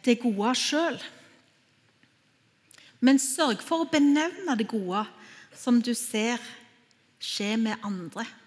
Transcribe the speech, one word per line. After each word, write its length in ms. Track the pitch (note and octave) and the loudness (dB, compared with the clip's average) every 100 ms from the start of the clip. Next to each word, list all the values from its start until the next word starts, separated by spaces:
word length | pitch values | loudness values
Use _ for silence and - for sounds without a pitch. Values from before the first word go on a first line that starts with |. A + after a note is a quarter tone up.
| - | 4
det 140 | A#3 | 2
gode 320 | B3 G3+ G3+ - | 2 0 0 0
selv. 420 | - D4 E4 A#3+ - - - _ _ _ _ _ _ _ _ _ _ _ _ _ _ - - _ | 0 0 0 -4 -12 -20 -20 _ _ _ _ _ _ _ _ _ _ _ _ _ _ -20 -20 _
Men 220 | B3 C4+ | 4 4
sørg 380 | - - D4+ G#3+ | 2 0 0 0
for 220 | - E4 E4 | -2 -2 2
å 60 | |
benevne 640 | D4+ C#4+ C#4+ E4 F#4 F#4 A3+ | 4 4 4 0 -4 -4 -2
det 80 | A3 | -2
gode 380 | A3 F#3 F#3+ G#3+ - - - - - | -4 -4 -4 -6 -12 -20 -20 -20 -8
som 220 | - A#3+ | 2 2
du 140 | A#3+ A#3 | 2 -4
ser 460 | - A3 A3+ A#3+ - - - _ _ _ _ _ | -4 -2 -2 -4 -8 -20 -20 _ _ _ _ _
skje 300 | - - G3+ A3+ | -10 -6 -2 0
med 240 | A3 G#3+ G#3 | -2 -4 -6
andre. 380 | F#3+ E3 - A3+ - | -8 -8 -10 -10 -12